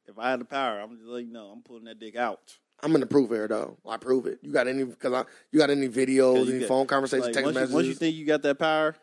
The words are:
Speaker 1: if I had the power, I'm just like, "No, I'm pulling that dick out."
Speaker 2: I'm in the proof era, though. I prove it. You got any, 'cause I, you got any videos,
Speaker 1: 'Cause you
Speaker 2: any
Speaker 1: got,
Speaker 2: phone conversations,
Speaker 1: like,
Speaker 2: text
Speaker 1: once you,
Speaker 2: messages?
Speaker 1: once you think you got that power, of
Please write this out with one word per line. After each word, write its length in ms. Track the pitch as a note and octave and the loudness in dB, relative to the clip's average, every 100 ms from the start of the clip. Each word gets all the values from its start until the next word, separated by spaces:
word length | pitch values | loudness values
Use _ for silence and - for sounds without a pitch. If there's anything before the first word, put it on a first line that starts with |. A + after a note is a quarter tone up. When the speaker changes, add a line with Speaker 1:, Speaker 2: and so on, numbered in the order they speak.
| - | -20
Speaker 1:
if 120 | G#2 | -6
I 120 | A#2+ | -4
had 100 | B2+ | -4
the 40 | |
power, 340 | A#2 C#3 C3 G#2 | -4 -4 -4 -4
I'm 160 | A2 A#2 | -10 -16
just 120 | A2+ | -14
like, 180 | B2 A#2+ | -12 -12
"No, 200 | A2+ G2+ | -14 -18
I'm 140 | A#2 | -20
pulling 220 | A#2+ A#2 | -20 -20
that 140 | A2+ A2 | -20 -18
dick 180 | A2 A#2 | -12 -6
out." 400 | A#2 F#2+ - - _ - | -6 -6 -14 -20 _ -8
Speaker 2:
I'm 120 | D3 | 2
in 60 | D#3+ | 2
the 60 | A#2 | 4
proof 240 | C#3+ A#2 | 2 2
era, 160 | A2+ G#2+ | 0 -2
though. 280 | G#2+ - - - | -4 -6 -10 -12
I 100 | A2 | -8
prove 260 | B2+ C3 A#2 | 0 0 0
it. 120 | - | -8
You 100 | C#3+ | -4
got 140 | C#3+ B2 | -2 0
any, 200 | C3+ B2+ | -2 -6
'cause 260 | - C3+ | -6 -4
I, 120 | B2+ B2 - _ | -2 -4 -12 _
you 60 | D3+ | 2
got 100 | C#3+ | 4
any 180 | C#3+ C3 | 2 0
videos, 460 | A#2 C3 C3 C3 B2+ | 0 2 6 6 6
Speaker 1:
'Cause 100 | B2+ | 2
you 40 | |
Speaker 2:
any 60 | C3 | 0
Speaker 1:
got, 80 | B2 | 0
Speaker 2:
phone 180 | C3 C3+ | 0 2
conversations, 400 | C#3 C3+ C3 B2 | 0 0 -2 0
Speaker 1:
like, 80 | |
Speaker 2:
text 100 | C3 | 0
Speaker 1:
once 100 | C#3 | 0
you, 60 | C3 | 0
Speaker 2:
messages? 140 | C3 | 0
Speaker 1:
once 120 | C#3 - | 0 0
you 60 | |
think 220 | - E3 D#3+ | 0 -2 -2
you 80 | |
got 160 | D3 D3+ | 0 0
that 160 | C#3+ C#3 | 0 0
power, 300 | D#3+ D#3 D#3 | 0 2 0
of 60 | D#3 | -4